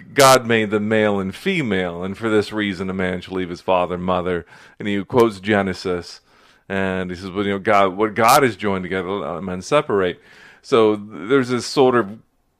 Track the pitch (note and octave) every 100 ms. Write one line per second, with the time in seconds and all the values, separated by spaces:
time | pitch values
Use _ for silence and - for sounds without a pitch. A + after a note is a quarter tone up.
0 | - B2 C3+ C3 A#2 A2+ G#2 G#2 G#2+ A2
1 | G#2+ G2+ F#2+ - G3 F#3 A#2+ F#2+ F2+ F2
2 | F#2 G2 A2+ G#2+ G2 G#2+ G2+ F2+ F#2+ F#2+
3 | F2+ F2+ F2+ F#2 F2+ F2 - F2+ F2 F2+
4 | F#2 F#2 F2 F2 - - - - G#2+ G2+
5 | F#2 C3 A#2 G2 G2 G2+ F#2+ F2+ F#2+ F2+
6 | - - _ _ _ _ - G2 F#2+ F#2
7 | F2+ F2 F#2+ F#2 G2+ G2 G2+ G2+ G2 F#2
8 | A2 G#2 A2+ B2+ C3 G2+ G#2 F#2+ F2+ F#2+
9 | F2 G2+ D2 E2+ F#2+ F#2 - D3 D3 G2+
10 | F2+ E2 _ - - _ - A#2+ A2 G#2
11 | G#2 F2 G2 C#3 B2 B2 - D3 C3 A#2+
12 | G2 A2+ _ _ _